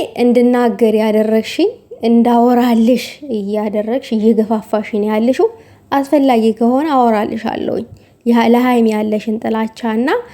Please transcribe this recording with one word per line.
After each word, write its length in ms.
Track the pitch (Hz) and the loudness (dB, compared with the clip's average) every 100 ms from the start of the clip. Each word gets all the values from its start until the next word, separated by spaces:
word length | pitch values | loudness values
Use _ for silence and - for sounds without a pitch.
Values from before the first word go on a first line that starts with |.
| 302 - | -2 -2
እንድናገር 800 | 240 240 240 247 240 196 220 214 | 0 2 2 2 0 0 0 2
ያደረግሽኝ፣ 760 | 220 214 220 220 220 - 403 494 - - | 0 0 0 0 -2 -2 -2 -4 -16 -6
እንዳወራልሽ 1000 | 233 233 240 233 240 240 247 226 226 233 - - 294 | 2 4 4 4 4 2 2 2 2 0 -4 -14 -8
እያደረግሽ 760 | 214 196 208 214 208 214 262 - | -6 -4 -4 -4 -4 -4 -6 -4
እየገፋፋሽ 760 | 220 220 214 214 220 - 214 214 | 0 2 2 0 -2 -2 -6 -4
ነው 160 | 208 208 | -4 -2
ያለሽው። 420 | 214 233 262 440 - - - _ | 0 0 0 -2 -4 -20 -20 _
አስፈላጊ 520 | 277 277 302 269 233 220 | -4 0 2 2 2 2
ከሆነ 340 | 214 233 262 311 | 0 0 0 0
አወራልሻለሁኝ። 960 | 262 240 214 220 226 220 - - - 226 - _ _ 233 | 2 2 0 -2 -6 -6 -6 -6 -6 -8 -16 _ _ 0
ያ 160 | 233 226 | 2 2
ለሀይሚ 400 | 240 254 240 226 | 2 2 2 2
ያለሽን 480 | 214 214 214 226 220 | 0 -2 -4 -4 -6
ጥላቻና 720 | 226 220 220 - 233 220 269 480 480 | -4 -4 -6 -6 -4 -2 -2 -2 -6